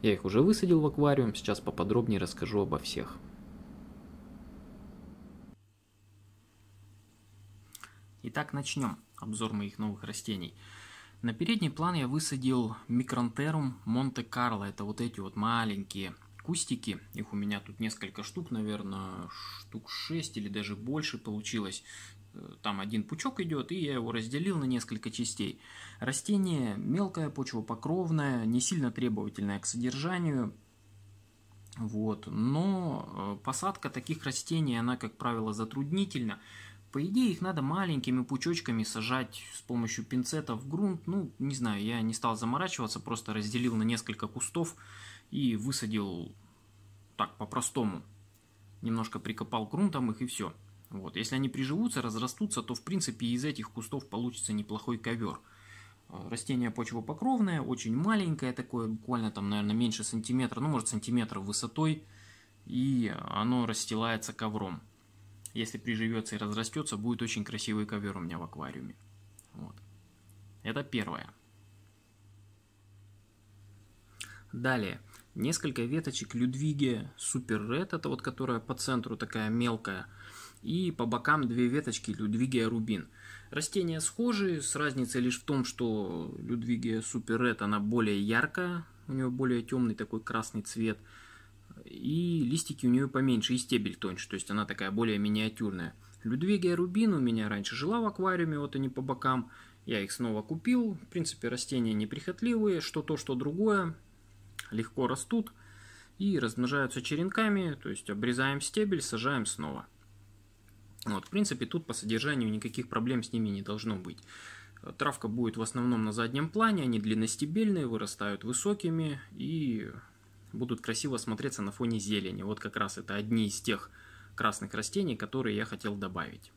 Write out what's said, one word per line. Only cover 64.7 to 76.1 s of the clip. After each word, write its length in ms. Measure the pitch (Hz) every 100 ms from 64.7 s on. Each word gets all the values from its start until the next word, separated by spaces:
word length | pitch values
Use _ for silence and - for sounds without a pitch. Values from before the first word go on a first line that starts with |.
| 85 - - - - - - -
Если 240 | 113 113 107
приживётся 580 | 120 110 113 113 110 104
и 20 |
разрастётся, 580 | 107 104 113 156 147 104
будет 260 | 113 117
очень 220 | 117 -
красивый 420 | 101 107 - 107 104
ковёр 300 | 104 101 92
у 20 |
меня 180 | 85 87
в 40 |
аквариуме. 520 | 85 71 69 67 55 - - - - - -
Вот. 200 | - - - - - - - - - - -
Это 220 | - 113
первое. 460 | 139 123 95 76 - - - - - - - _ _ - - - - - _ _ - - - - - _ - - - - - - - - - - -
Далее. 480 | 120 127 127 101 - - - -
Несколько 480 | - 131 165 151 123
веточек 520 | 120 156 160